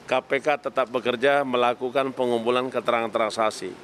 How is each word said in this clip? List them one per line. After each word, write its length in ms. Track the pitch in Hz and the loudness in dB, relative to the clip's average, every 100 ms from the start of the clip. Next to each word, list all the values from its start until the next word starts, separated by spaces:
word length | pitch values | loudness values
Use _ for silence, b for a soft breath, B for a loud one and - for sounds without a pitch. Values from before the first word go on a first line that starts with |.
K 160 | - 131 | 0 -2
P 240 | - 139 | 0 -2
K 160 | 139 143 | 0 -2
tetap 320 | 135 131 123 | -2 -2 -2
bekerja 560 | 127 110 120 131 143 139 | 0 -2 2 4 2 2
melakukan 640 | 123 120 120 127 127 135 | 2 2 2 -2 -2 -2
pengumpulan 560 | 123 123 120 113 123 131 | -2 0 2 2 0 0
keterangan 400 | 123 113 120 113 | -4 0 0 0
transaksi 640 | 113 110 104 110 - 92 90 | 0 -2 0 -2 -2 -10 -12